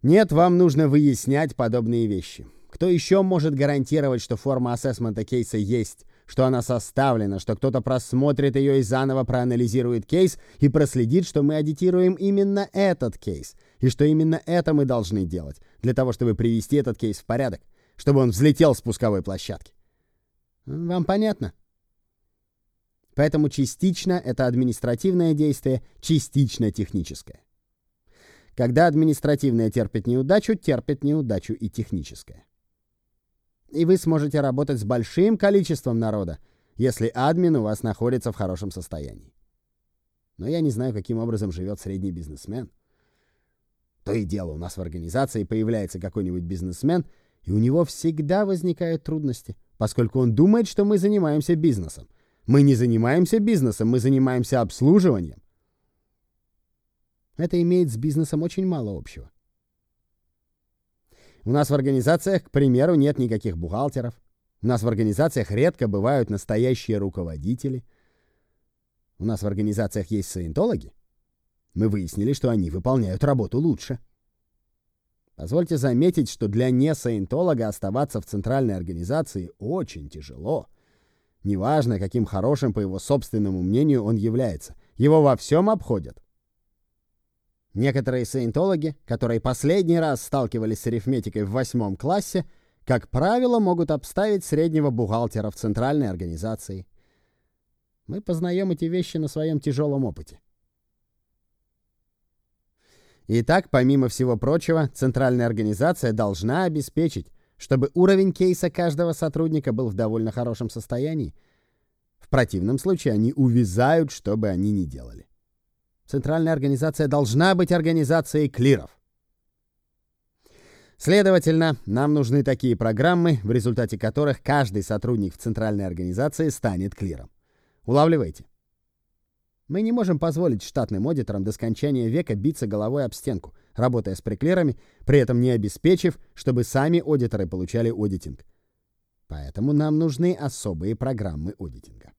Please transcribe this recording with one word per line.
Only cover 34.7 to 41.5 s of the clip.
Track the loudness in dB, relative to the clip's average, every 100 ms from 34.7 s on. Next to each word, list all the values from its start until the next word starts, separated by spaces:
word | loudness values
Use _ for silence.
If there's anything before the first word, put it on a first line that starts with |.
| -2
с |
большим | 0 -2 -2 2 2 4
количеством | 4 4 2 -2 -2 -2
народа, | 0 -2 -4 -8 -16 _ _ -2
если | -2 0 -4
админ | 0 0 2 2 2
у |
вас | 0 -4
находится | -6 -2 -2 -2 -4
в | -6
хорошем | -6 -4 -8
состоянии. | -10 -12 -12 -12 -16 -20 _ _ _ _ _ _ _ _ _ _ -10
Но | -4
я | -2
не | -2
знаю, | -2 -4
каким | -4 -4 -4
образом | -2 -4 -4